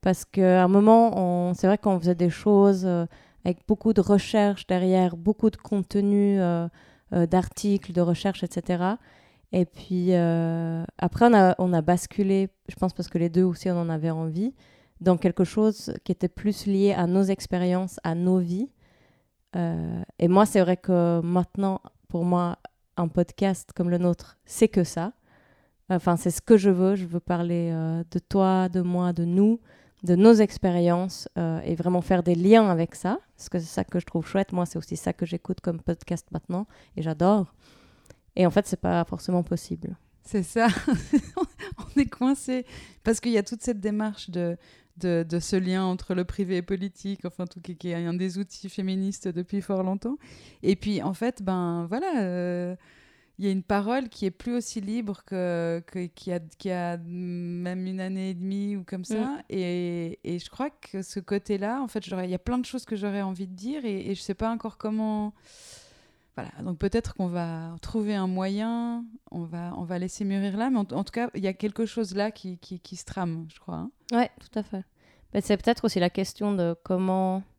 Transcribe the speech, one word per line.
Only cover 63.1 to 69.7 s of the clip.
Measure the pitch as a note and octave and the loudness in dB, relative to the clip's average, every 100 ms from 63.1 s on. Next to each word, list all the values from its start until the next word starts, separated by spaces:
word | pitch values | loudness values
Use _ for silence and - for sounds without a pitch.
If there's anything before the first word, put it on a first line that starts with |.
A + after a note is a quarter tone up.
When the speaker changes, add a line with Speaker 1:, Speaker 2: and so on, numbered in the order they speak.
| G3+ | -4
Speaker 2:
envie | F#3+ F3+ F#3+ | -6 -8 -10
de | F#3 | -10
dire | G#3+ D4+ | -10 -8
et, | A#3+ G3 - | -6 -6 -6
et | G3 | -8
je | |
sais | - F#3+ | -8 -6
pas | A3 | -4
encore | A3+ A3+ - | -4 -8 -10
comment. | A3 A3 A3 G#3+ G#3 - _ - - - - _ _ _ _ - | -6 -4 -2 -4 -6 -10 _ -20 -20 -20 -20 _ _ _ _ -14
Voilà, | - - | -14 -10
donc | F3+ E3+ | -10 -4
peut-être | G3 A3+ - | -2 -2 -4
qu'on | - F#3 | -6 -4
va | F3 E3+ E3 E3 E3+ | -4 -6 -8 -10 -12
trouver | - A3+ G#3 G3+ | -8 -4 -2 -2
un | F#3 | -2
moyen, | F#3 F#3+ G3+ A3 A#3 A#3 A#3 A#3 A3+ _ | -2 -4 -4 -4 -4 -4 -6 -10 -18 _
on | E3+ | -12
va, | E3 E3+ F3 | -10 -10 -10